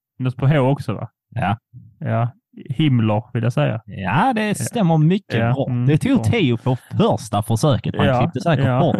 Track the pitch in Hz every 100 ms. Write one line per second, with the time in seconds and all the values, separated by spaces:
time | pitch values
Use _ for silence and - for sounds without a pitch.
0 | _ - 127 - 135 156 127 139 - 98
1 | - _ _ - 90 104 _ - - _
2 | 127 113 117 - _ - - 135 156 123
3 | 110 120 - 117 117 151 139 113 107 104
4 | 95 123 254 220 214 196 117 240 170 160
5 | 151 196 - 113 117 135 139 123 123 151
6 | 240 277 113 240 139 117 131 131 - 113
7 | 214 110 - 104 104 113 156 107 - -
8 | 143 123 120 - 170 151 131 127 165